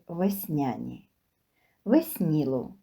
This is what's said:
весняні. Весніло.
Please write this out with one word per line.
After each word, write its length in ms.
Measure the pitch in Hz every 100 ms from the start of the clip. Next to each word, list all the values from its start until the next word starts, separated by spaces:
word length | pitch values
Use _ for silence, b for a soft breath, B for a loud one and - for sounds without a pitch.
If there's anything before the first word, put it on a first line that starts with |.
| -
весняні. 1000 | 170 190 196 - 151 135 113 123 123 - _ _ _ _ _ _ _ 196
Весніло. 880 | 285 320 - 170 151 131 131 131 -